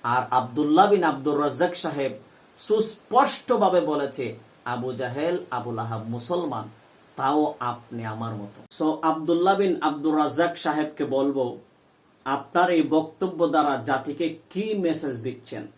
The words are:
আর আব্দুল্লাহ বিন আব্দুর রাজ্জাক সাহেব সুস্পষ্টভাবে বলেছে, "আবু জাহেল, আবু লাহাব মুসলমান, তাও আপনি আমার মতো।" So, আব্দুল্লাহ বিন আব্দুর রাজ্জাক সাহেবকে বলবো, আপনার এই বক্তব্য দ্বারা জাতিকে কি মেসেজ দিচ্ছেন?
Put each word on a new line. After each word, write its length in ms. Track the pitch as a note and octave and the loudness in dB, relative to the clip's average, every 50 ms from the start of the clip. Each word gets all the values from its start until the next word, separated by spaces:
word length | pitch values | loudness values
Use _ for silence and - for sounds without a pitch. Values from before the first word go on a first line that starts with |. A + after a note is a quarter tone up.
| - | 0
আর 240 | A#2+ B2 B2+ B2 - | 2 2 2 2 2
আব্দুল্লাহ 580 | B2+ B2+ B2 B2 A#2+ C#3 D3+ D3+ D#3 F3 G3+ G3+ | 0 0 0 0 -2 -2 2 4 6 6 8 6
বিন 140 | G3+ F#3+ E3+ | 6 4 4
আব্দুর 380 | D#3 C#3 C3+ C3 D3+ C#3+ C#3 | 2 0 0 -2 -2 0 2
রাজ্জাক 340 | D3 C#3+ A#2+ B2 F3 F3 F3 | 0 0 2 2 0 0 0
সাহেব 360 | - - E3 C#3 C#3+ C3+ B2+ G#2+ - - - - - _ _ _ | -4 -6 -6 -4 -2 -4 -4 -4 -8 -16 -20 -20 -20 _ _ _
সুস্পষ্টভাবে 1200 | - - - G#3 A3 - - - - - _ G#3 B3 C#4 - - - - - B3 G#3 G3 F#3 F3 F3 | -12 -2 0 2 2 2 0 -2 -8 -8 _ 4 4 4 4 0 -6 0 0 2 4 4 4 4 4
বলেছে, 560 | D#3 D3+ D3+ C#3+ C#3+ B2+ - - B2+ A2 - - - - _ _ _ | 2 2 0 0 -2 -4 -4 -6 -6 -6 -8 -12 -18 -20 _ _ _
"আবু 280 | A#2+ B2 A#2 A#2+ C3 B2 | -6 -6 -4 -4 -6 -4
জাহেল, 440 | A2+ C3 A#2+ B2 C#3+ D3+ E3+ F3+ F3+ F3+ - | -4 -6 -6 -4 -2 -2 -2 -2 -2 -4 -6
আবু 200 | C3 A#2+ A2 A#2+ | -8 -6 -6 -6
লাহাব 320 | A#2 A2 A#2 A2+ A2+ A2 A2 | -6 -6 -4 -6 -6 -6 -6
মুসলমান, 640 | A2+ A#2 A#2+ A#2+ - F3 F3 E3+ D3+ B2 A2 G#2+ A2 - - _ _ _ _ _ _ _ | -6 -8 -8 -4 -2 -2 -2 -2 -4 -6 -6 -8 -10 -16 -20 _ _ _ _ _ _ _
তাও 380 | - C3+ C3+ D3 D3+ D3+ D3+ D3+ - | -2 0 2 2 2 2 0 -2 -4
আপনি 460 | B2 B2 A#2+ A#2 - - A#2+ A#2 A2+ | -4 -6 -6 -6 -12 -12 -10 -8 -8
আমার 300 | A2 G#2+ A2 A2+ A2+ A2 | -8 -6 -6 -6 -6 -6
মতো।" 480 | G#2 G2+ G2+ - - - _ - - D#3+ | -8 -10 -14 -16 -20 -16 _ -6 -2 0
So, 140 | D#3 D3+ - | 0 0 2
আব্দুল্লাহ 540 | - D#3+ D#3+ D#3+ D#3 E3 E3+ E3+ F3 F#3+ G3 | 0 0 0 0 0 0 2 4 4 4 4
বিন 260 | G3 G3+ F#3+ E3+ - | 4 2 0 0 0
আব্দুর 360 | D3+ D#3 D3 C#3+ C#3+ D#3 D3+ | 0 -2 -2 0 -2 0 2
রাজ্জাক 400 | D3+ D3+ C#3 A#2+ D3 E3+ E3+ - | 2 2 0 2 0 0 0 0
সাহেবকে 480 | - - D#3+ C#3+ D3+ D3+ D3+ - - D3 | -4 -4 -2 0 0 -2 -4 -4 -6 -4
বলবো, 520 | B2 C3 C3+ C3+ C#3+ C3+ C3+ B2+ A#2+ - - - _ _ _ _ _ _ _ _ _ _ _ _ | 0 0 0 2 2 0 0 -2 -2 -4 -10 -16 _ _ _ _ _ _ _ _ _ _ _ _
আপনার 440 | C3+ C#3 C3+ - - - F3 F3+ F3+ | -4 -4 -4 -4 -2 2 2 4 4
এই 140 | F3 D#3+ D3 | 4 2 2
বক্তব্য 640 | C3 D#3 D#3+ D#3 - - _ F#3+ F#3 F3+ D#3 E3+ | 4 2 0 0 0 -6 _ -4 -4 0 0 2
দ্বারা 340 | D3+ C#3+ D3+ D3 C#3+ C#3 B2+ A#2 | 4 4 4 2 2 0 -2 0
জাতিকে 520 | C#3 C3 C3 - D3 C#3 - E3+ D#3+ D#3+ - - _ | -2 -2 -2 -2 -6 -4 -4 -4 -4 -4 -8 -16 _
কি 240 | - F#3 G#3+ A3 G#3+ | -6 -4 -4 -2 -2
মেসেজ 480 | G3+ F3+ E3 D#3 D#3 D#3+ C#3+ B2+ A2+ | 0 0 0 0 0 -2 -4 -6 -4
দিচ্ছেন? 460 | A2+ C3 A#2 - - - B2+ G#2+ G#2+ G#2 - | -6 -8 -8 -8 -12 -12 -12 -10 -12 -14 -18